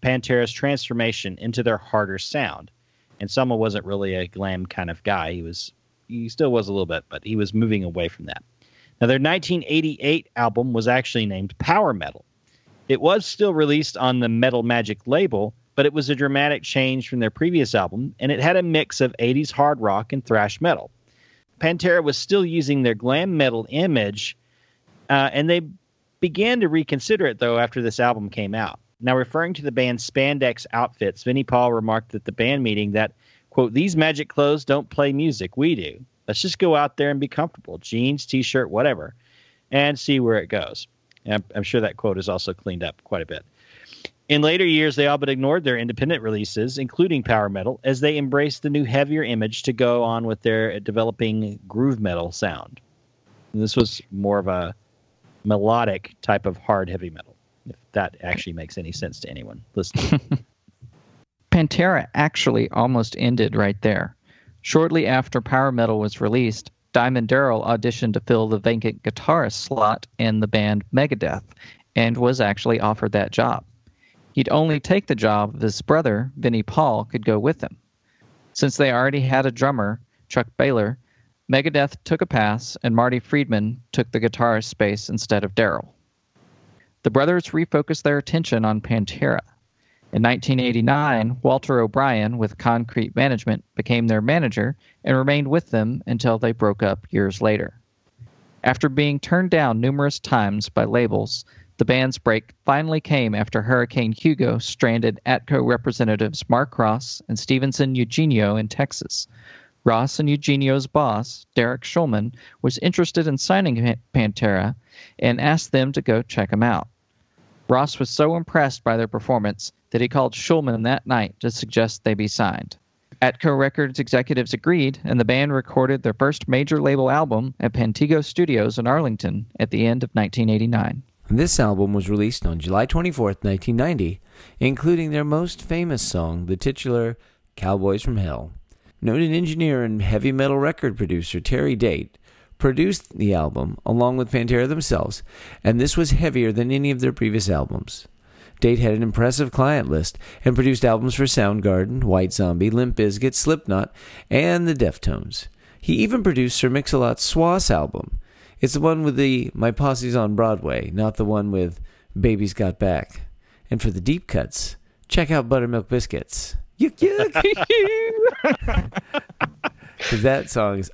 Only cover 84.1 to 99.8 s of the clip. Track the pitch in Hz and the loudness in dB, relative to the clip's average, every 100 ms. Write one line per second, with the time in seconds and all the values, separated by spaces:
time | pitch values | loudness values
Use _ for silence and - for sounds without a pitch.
84.1 | 123 113 - 120 110 110 - 104 104 - | 0 -2 0 2 2 -2 -2 0 -2 -4
85.1 | 107 - 104 98 101 107 69 - _ _ | -6 -2 -2 0 0 0 0 -6 _ _
86.1 | _ _ _ _ _ _ _ _ _ - | _ _ _ _ _ _ _ _ _ 0
87.1 | 127 147 180 - 160 165 151 151 156 147 | 2 4 2 0 -2 0 0 0 -2 0
88.1 | 143 - 160 165 117 110 107 - 113 101 | 0 0 -2 0 0 2 0 0 -2 -2
89.1 | - 139 113 - _ _ _ _ _ _ | -2 -2 -2 -4 _ _ _ _ _ _
90.1 | - 117 123 123 131 127 117 117 143 147 | 0 2 2 0 0 0 2 2 2 2
91.1 | 120 110 127 135 131 - 127 113 117 135 | 0 0 0 0 0 2 0 2 2 2
92.1 | 113 107 120 107 - 120 117 117 - 110 | 2 0 0 -4 -2 0 0 0 -4 -2
93.1 | - 135 120 117 - - - - 120 117 | 0 0 0 -2 -4 -4 -6 0 0 2
94.1 | 110 113 160 139 - 107 147 _ _ - | 2 2 2 0 0 -2 -4 _ _ 0
95.1 | 131 135 143 139 147 - 113 110 123 - | 2 2 2 2 0 0 0 0 -2 -4
96.1 | 117 123 113 113 113 107 98 104 95 - | -2 0 2 0 0 0 2 0 -2 -4
97.1 | 101 98 98 110 107 - - _ _ _ | -2 -2 0 0 0 -2 -10 _ _ _
98.1 | - 117 _ _ _ - 127 147 135 147 | -20 -20 _ _ _ 0 2 0 2 2
99.1 | 143 - 175 185 170 139 110 | 0 0 0 2 2 2 2